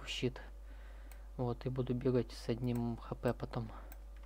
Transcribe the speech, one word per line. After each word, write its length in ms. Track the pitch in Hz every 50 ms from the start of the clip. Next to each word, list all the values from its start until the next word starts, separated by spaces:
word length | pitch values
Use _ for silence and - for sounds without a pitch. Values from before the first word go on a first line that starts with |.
| - -
щит. 320 | - - 131 123 - - - - - - - - - - - - - - - - - - - - -
Вот, 280 | - 123 120 120 - -
и 40 | 127
буду 260 | 127 135 123 - 123
бегать 380 | 123 131 131 123 123 113 -
с 160 | - - - -
одним 480 | 117 117 123 123 120 120 120 117 117
Х 180 | - - - -
П 180 | - - 123
потом. 380 | 123 - 120 - - 123 117 107 - - - - - - - - - - -